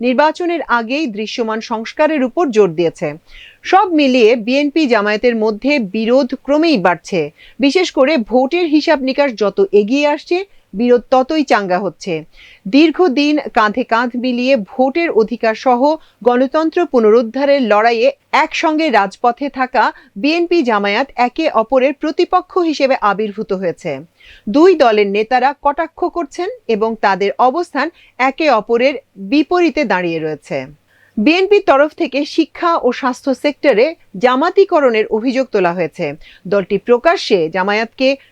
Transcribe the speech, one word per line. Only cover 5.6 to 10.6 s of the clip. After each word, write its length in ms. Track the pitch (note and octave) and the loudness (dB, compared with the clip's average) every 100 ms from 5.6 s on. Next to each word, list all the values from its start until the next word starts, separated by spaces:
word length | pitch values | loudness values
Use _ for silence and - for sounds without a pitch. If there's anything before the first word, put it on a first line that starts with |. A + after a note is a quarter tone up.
| C4 D4 | -2 -2
বিরোধ 560 | G3 A3 A3+ B3+ B3 C4 | -2 -4 0 2 0 -4
ক্রমেই 340 | - D4 E4 B3 | -2 0 2 2
বাড়ছে। 540 | F3+ E3+ - F#3 D3+ - - - | 0 -2 -4 -4 -4 -8 -20 -2
বিশেষ 320 | C4+ F#4 F4 | 0 0 -2
করে 260 | D#4+ C4 D#4+ | 0 2 2
ভোটের 480 | G#3+ A#3+ C4 F4 E4+ | 0 0 0 -2 0
হিসাব 340 | D4+ D4+ D4 | 0 0 0
নিকাশ 300 | C4 C4 C#4+ | -2 -2 -2
যত 320 | G#3 G3+ G3 G3 | -2 -2 0 2
এগিয়ে 360 | G#3 G#3 C#4 D4 | 2 2 0 0
আসছে, 380 | D4+ - F4 G4 - | -2 -2 -4 -4 -14